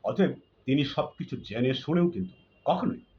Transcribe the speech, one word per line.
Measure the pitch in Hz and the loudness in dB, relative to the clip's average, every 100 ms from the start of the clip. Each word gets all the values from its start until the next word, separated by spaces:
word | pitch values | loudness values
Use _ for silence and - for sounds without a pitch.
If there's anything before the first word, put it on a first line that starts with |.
অতএব | 95 - 170 131 _ _ - | -4 2 2 2 _ _ 0
তিনি | 135 139 | 2 2
সব | - 143 - | -2 -4 -6
কিছু | 156 127 | -8 -8
জেনে | - 107 127 | -6 0 0
শুনেও | 131 - 170 175 | 0 0 2 2
কিন্তু | 104 92 - _ _ - | 0 -8 -8 _ _ -2
কখনোই | 180 247 - - | 0 0 -4 -12